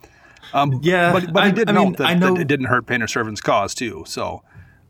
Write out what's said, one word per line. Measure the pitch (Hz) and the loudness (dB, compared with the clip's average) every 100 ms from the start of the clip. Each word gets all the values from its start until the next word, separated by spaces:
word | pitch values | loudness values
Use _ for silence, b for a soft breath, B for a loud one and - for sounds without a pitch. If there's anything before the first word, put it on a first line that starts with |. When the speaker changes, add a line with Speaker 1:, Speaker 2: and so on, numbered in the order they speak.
| B B B B B | B B B B B
Speaker 1:
Um, | 139 143 127 | -2 0 0
Speaker 2:
Yeah, | 160 180 175 | 2 2 4
Speaker 1:
but, | 185 175 | 2 0
but | 170 202 | 2 2
he | |
Speaker 2:
I, | |
Speaker 1:
did | 190 214 | 2 2
Speaker 2:
I | |
Speaker 1:
note | 208 | 2
Speaker 2:
mean, | 196 | 2
Speaker 1:
that, | 160 143 | 2 0
Speaker 2:
I | |
know | 175 185 180 | 2 2 2
Speaker 1:
that | |
it | 143 | 0
didn't | 143 123 | -2 0
hurt | 123 117 | -2 0
Painter | 123 110 | -4 -2
Servant's | 131 110 104 | -2 -4 -4
cause, | - 117 98 | 0 0 0
too. | - 117 80 80 | -6 -8 -8 -12
So, | 127 92 87 _ b b b | -8 -8 -10 _ b b b